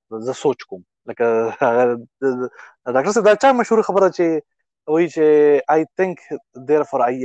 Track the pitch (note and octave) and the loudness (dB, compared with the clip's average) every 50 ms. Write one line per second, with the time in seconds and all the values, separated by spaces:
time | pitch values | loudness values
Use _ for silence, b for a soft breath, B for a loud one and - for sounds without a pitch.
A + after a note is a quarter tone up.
0 | _ _ A2+ A2 A2 B2+ B2+ - - D3 B2 - - - G2 F#2 F2+ _ _ _ | _ _ -14 -10 -8 -10 -8 -4 -4 -4 -4 -4 -8 -18 -18 -20 -20 _ _ _
1 | _ A#2 A#2 - A#2+ A#2 A2+ A2+ A2+ A2 G#2 - C#3 B2 A#2 A#2+ B2+ A#2+ A#2+ A#2+ | _ -12 -6 -4 -2 0 0 0 -2 -4 -4 -2 -2 0 2 2 0 0 -2 -4
2 | A#2 - _ _ C3+ C3+ B2+ B2+ B2+ B2 B B B B B _ - C3 A#2+ C3 | -10 -16 _ _ -4 -4 -4 -4 -6 -10 B B B B B _ -8 -4 -2 -2
3 | C#3 F#3+ G#3 A#3 F#3+ G#3 G#3 G#3 - C4+ C4+ B3 A3 - A3+ A3 G#3 - F3+ G3 | -2 -2 -2 2 2 2 2 4 2 2 2 2 0 0 0 0 0 0 0 2
4 | G3 F3+ E3+ - F3 E3 D#3+ D3+ - _ _ _ _ _ _ _ _ - D3+ E3 | 2 2 2 0 -2 -2 -2 -4 -6 _ _ _ _ _ _ _ _ -2 0 0
5 | F3 D#3+ - E3 D#3 D3+ D3+ D3+ D3 D3 D3 C#3 - - D3+ D#3+ D#3+ - _ - | 0 0 0 0 2 4 4 6 6 4 4 2 2 0 0 0 0 -2 _ -4
6 | F#3+ F#3+ F3 - - - D#3 - _ _ - B2+ C3 B2+ D3+ D3+ D3 - - C3+ | -4 -4 -4 -8 -12 -12 -12 -12 _ _ -20 -10 -4 0 0 0 0 -2 -2 -2
7 | B2 A#2+ B2+ C3 | -2 -2 -2 -4